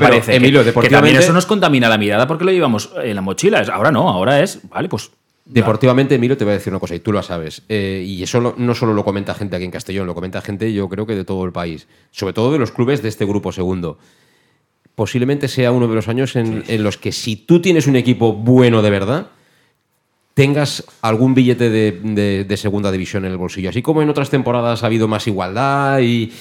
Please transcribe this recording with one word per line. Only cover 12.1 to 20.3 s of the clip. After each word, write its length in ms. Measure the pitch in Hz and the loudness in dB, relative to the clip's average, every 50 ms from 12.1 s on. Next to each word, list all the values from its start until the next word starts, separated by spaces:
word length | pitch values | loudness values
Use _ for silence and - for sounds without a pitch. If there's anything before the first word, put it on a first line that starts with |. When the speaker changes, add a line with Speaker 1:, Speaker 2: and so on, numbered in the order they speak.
Speaker 2:
Sobre 220 | _ - 101 95 85 | _ -8 -8 -6 -2
todo 180 | 110 113 131 | -2 0 0
de 80 | 151 151 | 2 0
los 140 | 117 101 - | -2 -2 -2
clubes 280 | - 120 123 147 120 | -2 0 0 0 -2
de 60 | 101 | -2
este 160 | 110 104 - 107 | -6 -6 -4 -4
grupo 300 | 98 101 101 92 92 85 | -2 -2 -4 -4 -4 -6
segundo. 440 | 95 90 90 95 90 85 80 73 - _ _ _ _ _ _ _ _ _ _ _ _ _ _ _ _ _ _ _ | -4 -4 -4 -4 -4 -6 -8 -10 -12 _ _ _ _ _ _ _ _ _ _ _ _ _ _ _ _ _ _ _
Posiblemente 520 | - 107 - - 123 123 131 143 143 143 | -6 -6 -4 -2 -2 0 0 0 -2 -2
sea 240 | 127 - 131 123 120 | -4 -2 0 0 2
uno 160 | 123 127 120 | 2 2 0
de 80 | 117 110 | 0 0
los 140 | 110 - 113 | -2 -2 -2
años 260 | 113 127 135 123 - | -2 -2 -4 -2 -2
en, 300 | 123 113 113 110 107 - | -2 -2 -2 -4 -6 -6
en 160 | - 113 107 107 | -4 -2 -2 -2
los 140 | 104 95 | -2 -4
que 160 | - - 107 - | -4 -8 -8 -8
si 240 | - - 117 110 | -6 -6 -8 -8
tú 240 | 104 _ - 170 175 | -8 _ 4 4 4
tienes 260 | 170 190 170 156 120 | 4 4 2 2 2
un 80 | 143 135 | 2 2
equipo 380 | 127 120 127 123 98 117 113 107 | 2 2 2 2 2 2 0 0
bueno 480 | 104 110 123 127 127 123 120 117 110 | 0 2 4 6 6 6 6 4 4
de 80 | 104 107 | 2 2
verdad, 380 | 101 98 98 101 131 165 202 - _ _ _ _ _ _ _ _ _ _ _ _ _ _ _ _ _ _ _ _ | 2 0 0 -2 -4 -4 -6 -10 _ _ _ _ _ _ _ _ _ _ _ _ _ _ _ _ _ _ _ _